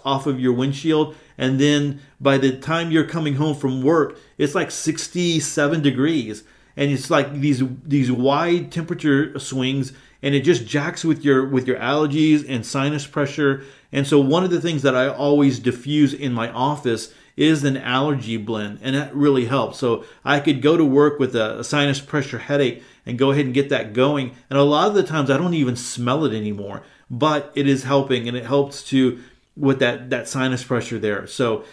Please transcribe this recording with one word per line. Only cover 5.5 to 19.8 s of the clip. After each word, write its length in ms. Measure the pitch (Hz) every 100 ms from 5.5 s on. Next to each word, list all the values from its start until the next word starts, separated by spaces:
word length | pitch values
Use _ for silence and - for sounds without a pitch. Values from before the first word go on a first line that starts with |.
| - 143 160
degrees, 640 | 143 120 147 160 110 107 - _ _ -
and 160 | 143
it's, 180 | 131 -
like, 240 | 156 135 143
these, 240 | 147 127 131 127
these 280 | 151 143 127
wide 600 | 120 131 143 175 175 143
temperature 680 | 170 165 175 156 139 151 139
swings, 540 | - 131 127 135 127 - - _
and 140 | 139 143
it 60 |
just 260 | 135 170 107
jacks 380 | 147 156 - 165
with 180 | 151
your, 240 | 139 131 135
with 180 | 131 127
your 120 | 113
allergies 680 | 120 147 156 147 156 151 143
and 180 | 123 104
sinus 420 | 139 139 151 143
pressure. 560 | - 139 147 143 135 - - _
And 160 | 139 139
so 120 | 147
one 240 | 135 165
of 60 | 185
the 120 | 175
things 200 | 165 156
that 140 | 135 127
I 120 | 135
always 520 | 127 147 147 139 113
diffuse 540 | 117 120 139 151 143
in 200 | 135 139
my 160 | 120 117
office 640 | 113 131 147 127 110 - - _ -
is 280 | 147 156
an 140 | 139 135
allergy 600 | 123 127 147 139 110 113
blend, 420 | 104 110 104 104
and 140 | 127 135
that 200 | 143 139
really 300 | 147 135 117
helps. 340 | 135 113
So 260 | -